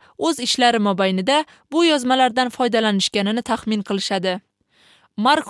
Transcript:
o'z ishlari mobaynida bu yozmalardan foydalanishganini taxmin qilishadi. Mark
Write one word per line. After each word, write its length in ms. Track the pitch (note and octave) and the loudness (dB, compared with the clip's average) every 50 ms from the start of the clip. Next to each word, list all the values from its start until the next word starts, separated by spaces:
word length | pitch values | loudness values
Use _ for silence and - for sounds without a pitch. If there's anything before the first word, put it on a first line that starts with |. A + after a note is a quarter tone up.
| _ _ _ - | _ _ _ -4
o'z 220 | - D#4+ E4 - | -2 -2 -2 -2
ishlari 380 | B3 A#3+ - - B3 A#3+ A#3 A3+ | -4 -4 0 2 2 4 4 2
mobaynida 640 | G#3 G#3 F#3+ F3 G3 F#3+ F#3+ F#3 F#3 A3+ C#4 D4+ D#4 - - _ _ _ | 0 0 0 0 0 0 0 -2 0 2 0 0 0 -2 -12 _ _ _
bu 120 | - D#4+ E4+ | 0 2 2
yozmalardan 640 | E4 D4+ C#4+ A#3+ B3+ B3+ C4 C4 B3+ A3 B3+ B3+ A#3+ - | 4 2 2 0 0 2 2 2 2 2 0 -2 -2 -2
foydalanishganini 840 | - C4 A#3+ G#3+ A3+ A3 G#3+ G3+ F#3+ - - - G#3 G3 G3+ A3 A#3+ | -2 -2 0 2 2 2 2 0 0 -2 -2 -2 -2 -2 -2 -2 -4
taxmin 400 | A#3 - A3+ A3 - A3 G#3+ G#3 G3 - | -2 -4 -4 -4 -2 -4 -4 -4 -4 -4
qilishadi. 520 | G3+ G3 - - G#3 G3 F3+ F#3+ F3+ F#3+ - _ _ _ _ _ _ _ _ _ _ _ _ _ _ | -6 -6 -4 -2 -4 -2 -2 -2 -4 -4 -8 _ _ _ _ _ _ _ _ _ _ _ _ _ _
Mark 300 | - G#3 B3+ D4 D#4 D4+ | -2 2 2 2 2 0